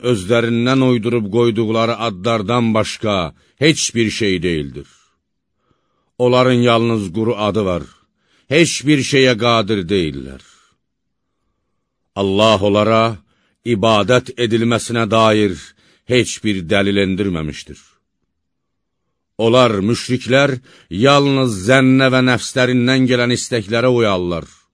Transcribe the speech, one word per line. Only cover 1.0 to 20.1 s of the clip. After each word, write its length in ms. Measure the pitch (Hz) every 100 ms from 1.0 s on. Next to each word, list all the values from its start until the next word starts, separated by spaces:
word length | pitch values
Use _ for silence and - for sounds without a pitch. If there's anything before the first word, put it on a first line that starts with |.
| 110 120 101
qoyduqları 680 | 113 117 110 110 113 113 110
adlardan 760 | 117 90 110 113 98 120 113
başqa 600 | 110 104 - 107 98 78 - _ -
heç 320 | 151 - -
bir 160 | 117 110
şey 320 | - 104 92
deyildir. 460 | 87 80 69 65 69 _ _ _ _ _ _ _ _ _ _ _ _ -
Onların 400 | 123 123 127 123
yalnız 520 | 120 117 117 110 95
quru 200 | 98 110 104
adı 300 | 104 101 95
var, 180 | 87 69 _ _ _ _ _ -
heç 220 | 151 165 -
bir 160 | 131 147
şeyə 340 | 123 143 127 110
qadir 420 | 120 113 101 104 87
deyillər. 560 | 98 78 69 65 67 _ _ _ _ _ _ _ _ _ _ _ _ _ _ _ _ _ 98
Allah 440 | 98 98 110 101
onlara 440 | 101 104 107 113 113 98 _ _ _ _ 120
ibadət 680 | 107 113 107 98 123 127 -
edilməsinə 680 | 117 113 117 113 - 117 110
dair 460 | 110 110 107 101 80 - _ _ _ -
heç 220 | 123 98 -
bir 160 | 107 95
dəlil 360 | 80 101 101 98
endirməmişdir. 800 | 95 92 98 82 76 71 - 73 _ _ _ _ _ _ _ _ _ _ _ _ _ _ _ -
Onlar, 320 | 113 127 120 101
müşriklər, 800 | 104 117 -